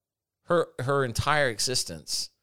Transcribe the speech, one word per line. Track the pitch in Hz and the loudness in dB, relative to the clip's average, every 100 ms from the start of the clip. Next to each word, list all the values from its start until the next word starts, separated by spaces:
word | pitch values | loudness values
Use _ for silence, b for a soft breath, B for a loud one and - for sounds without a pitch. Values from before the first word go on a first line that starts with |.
| _ _ _ _ | _ _ _ _
Her, | - 175 - - | 0 0 0 -4
her | 123 139 | 0 0
entire | 127 113 143 147 131 | 0 0 2 2 2
existence | 104 127 127 - 80 - - - _ | 0 -2 -2 -4 -8 -8 -6 -6 _